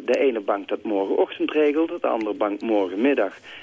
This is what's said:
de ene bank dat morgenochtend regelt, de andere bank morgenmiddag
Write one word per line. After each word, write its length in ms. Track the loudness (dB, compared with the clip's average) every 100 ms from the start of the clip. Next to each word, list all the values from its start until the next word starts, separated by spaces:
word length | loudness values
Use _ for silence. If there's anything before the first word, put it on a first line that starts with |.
| -2
de 140 | 2
ene 200 | 2 2
bank 280 | -2 -2 -2
dat 160 | -6
morgenochtend 680 | -2 -2 0 0 0 -2 -2
regelt, 500 | 2 2 2 -2 -2
de 60 | -2
andere 260 | -2 -2
bank 280 | -2 -2 -2
morgenmiddag 760 | 0 2 2 2 2 2 0 -4 -16 -20